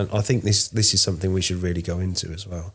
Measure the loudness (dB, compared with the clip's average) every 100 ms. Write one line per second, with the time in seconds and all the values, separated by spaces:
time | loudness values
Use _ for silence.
0 | -2 0 2 2 4 2 2 2 2 4
1 | 2 2 0 0 0 -2 -2 -2 -2 -2
2 | -2 -2 -4 -8 -10 -10 -10